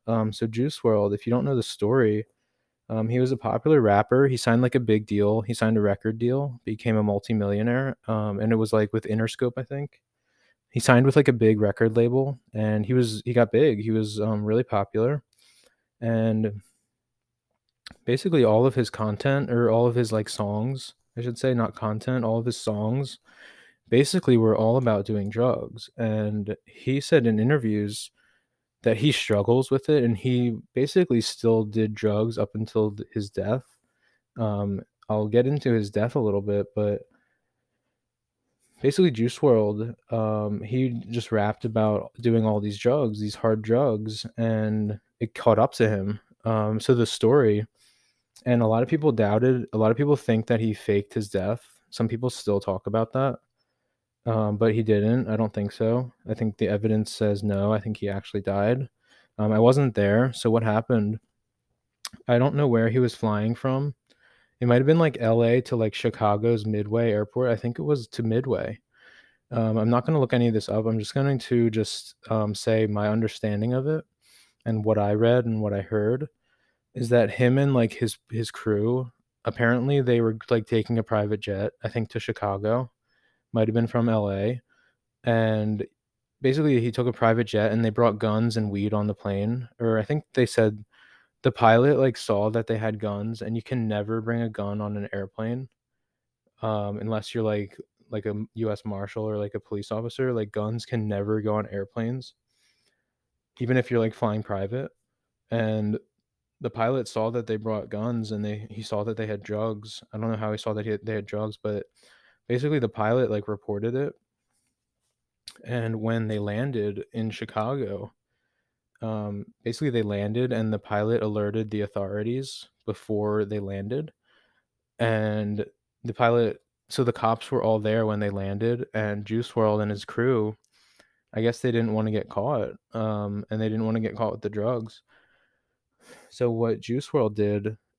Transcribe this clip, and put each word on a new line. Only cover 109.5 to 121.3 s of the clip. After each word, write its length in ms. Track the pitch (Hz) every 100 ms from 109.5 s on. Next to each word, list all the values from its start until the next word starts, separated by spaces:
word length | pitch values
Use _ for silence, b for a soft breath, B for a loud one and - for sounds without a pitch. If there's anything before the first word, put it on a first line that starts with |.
| 104 110 104 107 - -
I 60 | 107
don't 120 | 113
know 60 | 107
how 160 | 107
he 60 | 107
saw 160 | 113
that 100 | 107
he 80 | 107
had, 80 | 104
they 100 | 110
had 120 | 107 101
drugs, 300 | 104 107 -
but 300 | 107 104 - _ b b b b -
basically 320 | 123 147 151
the 80 | 110
pilot, 420 | - 107 127 113
like, 180 | 104 104
reported 460 | 104 - 101 113
it. 180 | 131 147 - _ _ _ _ _ _ _ _ _ _ _ _ - -
And 380 | - 123 113 110
when 260 | 113 113 110
they 100 | 104
landed 640 | 104 104 139 117 104 101 -
in 160 | 113 113
Chicago, 800 | - 110 110 113 139 104 101 110 _ _ _ _ _ _ _ _ -
um, 440 | 113 107 104 101 - -
basically 260 | 117 - 151
they 140 | 117
landed, 500 | 104 101 104 117 127
and 180 | 113 110
the 80 | 107
pilot 440 | - 104 110 117
alerted 480 | 107